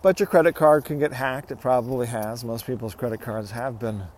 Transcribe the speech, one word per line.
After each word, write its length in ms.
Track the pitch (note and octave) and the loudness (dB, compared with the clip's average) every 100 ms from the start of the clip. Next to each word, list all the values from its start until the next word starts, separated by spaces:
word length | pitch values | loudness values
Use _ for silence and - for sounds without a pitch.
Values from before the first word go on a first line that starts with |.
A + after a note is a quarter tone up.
but 180 | F#3+ F#3 | 4 2
your 80 | G3 | 4
credit 260 | F3+ D#3+ | 4 4
card 300 | - D#3 D3+ | 6 6 6
can 160 | - D3 | 2 -2
get 120 | D3 | -2
hacked. 380 | C3 C3+ C3 - | 0 -4 -4 -8
It 100 | B2 | -6
probably 460 | B2 B2+ A#2 C3 A#2 | 0 2 0 -4 -2
has. 380 | A#2 G#2+ A#2+ | -4 -4 -6
Most 200 | A#2+ A#2 | -8 -8
people's 300 | - B2 A2+ | -6 -6 -6
credit 260 | - B2 A2+ | -6 -6 -6
cards 300 | - A2 G2+ | -6 -6 -6
have 300 | A2+ C3 A2+ | -8 -8 -6
been 240 | A#2 G#2 F#2 | -6 -6 -10